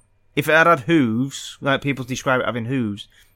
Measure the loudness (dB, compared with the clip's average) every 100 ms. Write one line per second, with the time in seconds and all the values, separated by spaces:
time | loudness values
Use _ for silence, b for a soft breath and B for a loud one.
0 | _ _ _ -4 2 4 6 4 4 2
1 | 4 0 -2 -6 -16 -8 -2 -2 -2 -6
2 | -6 -6 -2 0 0 -4 -4 -2 -2 -4
3 | -10 b b